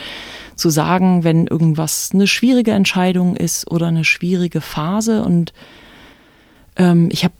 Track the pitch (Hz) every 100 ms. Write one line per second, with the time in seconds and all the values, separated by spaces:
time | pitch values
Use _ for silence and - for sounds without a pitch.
0 | - - - - - - 170 156 160 185
1 | 185 180 165 160 175 170 165 151 160 -
2 | - 190 196 - 240 247 220 208 190 185
3 | 180 185 180 - 170 - - 170 170 165
4 | 156 - 175 185 175 156 - - 156 208
5 | 226 220 220 175 165 - - - - -
6 | - - _ _ _ _ _ - 180 170
7 | 170 - 180